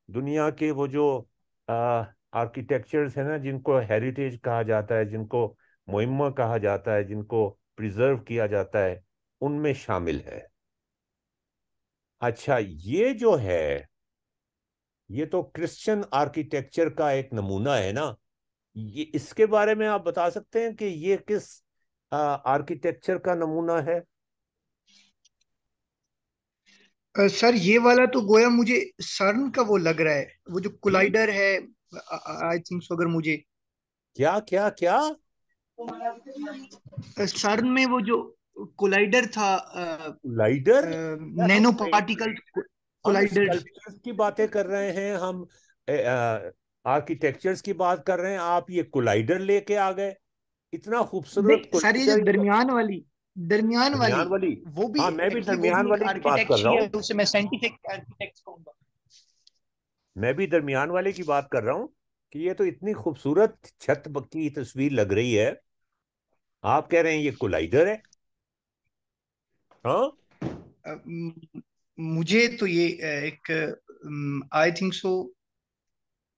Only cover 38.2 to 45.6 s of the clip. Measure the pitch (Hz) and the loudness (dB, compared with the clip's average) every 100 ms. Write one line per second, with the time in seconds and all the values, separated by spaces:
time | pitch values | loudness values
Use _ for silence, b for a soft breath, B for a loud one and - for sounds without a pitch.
38.2 | - - _ - 202 - 196 196 208 247 | -2 -14 _ -16 -16 -2 2 4 4 4
39.2 | 233 214 202 190 - 180 170 156 156 147 | 2 0 0 0 -2 -8 -8 -8 -10 -12
40.2 | - 113 107 139 143 254 247 165 165 156 | -6 2 2 4 6 4 4 -2 -6 -8
41.2 | 156 165 180 202 240 233 208 208 185 220 | -8 0 4 6 6 4 2 2 2 -2
42.2 | 220 - - 185 - _ _ _ 208 196 | -4 -6 -8 -10 -10 _ _ _ 0 2
43.2 | 202 185 196 175 - - - 202 247 202 | 4 4 2 0 -4 -16 -20 -14 -10 -2
44.2 | 208 202 214 214 185 202 202 185 202 196 | 0 0 -2 0 -2 -2 -2 -4 -4 -4
45.2 | 185 185 175 _ | -4 -6 -12 _